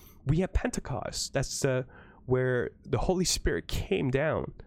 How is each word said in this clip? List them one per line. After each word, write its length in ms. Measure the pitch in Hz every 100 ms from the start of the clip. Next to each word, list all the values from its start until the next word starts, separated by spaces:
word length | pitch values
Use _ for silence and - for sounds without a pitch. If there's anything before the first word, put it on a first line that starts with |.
| - - -
we 120 | 156
have 140 | 185
Pentecost. 800 | - 254 - - 131 - - -
That's 280 | 135 135 -
the, 260 | 139 127 127 - - - -
where 460 | 127 127 123 - -
the 140 | - 127
Holy 260 | - 185
Spirit 420 | 175 - 170 90 -
came 440 | - - 190 135
down 420 | 131 156 104 69 -